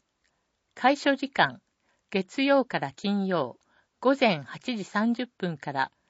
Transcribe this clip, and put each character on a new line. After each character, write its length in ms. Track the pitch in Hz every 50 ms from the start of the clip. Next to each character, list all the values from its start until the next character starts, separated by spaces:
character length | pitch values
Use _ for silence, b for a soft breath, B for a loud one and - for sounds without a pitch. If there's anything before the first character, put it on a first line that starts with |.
| _ _ _ _ _ _ _ _ _ _ _ _ _ _ _
開 220 | - - 254 285
所 180 | 285 - 285 277
時 140 | - 277 269
間、 320 | - - 185 - 143 - _ _ _ _ _ _ _ _ _ _
月 320 | - 190 190 - - 269
曜 240 | 269 277 277 277 233
か 140 | - - 156
ら 120 | 143 135
金 340 | - - - 202 202 202 196
曜、 320 | 190 185 160 131 117 - - _ _ _ _ _ _ _ _
午 160 | - 254 277 277
前 260 | 262 220 170 147 131
八 340 | - - - - 254 240 208
時 60 | 175
三 280 | - - 208 220 233
十 140 | 233 - 247
分 320 | - _ - - 180 160 143
か 140 | - 151
ら 200 | 135 135 131 - _ _ _ _